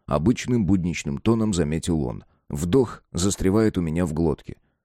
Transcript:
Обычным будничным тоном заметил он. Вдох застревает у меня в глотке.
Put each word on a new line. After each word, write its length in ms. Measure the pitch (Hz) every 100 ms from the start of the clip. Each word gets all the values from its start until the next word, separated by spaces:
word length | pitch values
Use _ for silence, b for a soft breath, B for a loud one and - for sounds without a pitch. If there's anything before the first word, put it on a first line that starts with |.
| -
Обычным 600 | 73 85 127 - 123 87
будничным 520 | 98 87 80 76 69
тоном 360 | 110 117 110
заметил 480 | 87 76 78 - 80
он. 220 | 64 52 - _ -
Вдох 540 | 71 87 131 120 - _
застревает 640 | - 98 - 92 104 107 95
у 20 |
меня 240 | 82 80 90
в 60 |
глотке. 440 | 78 82 69 - - _ _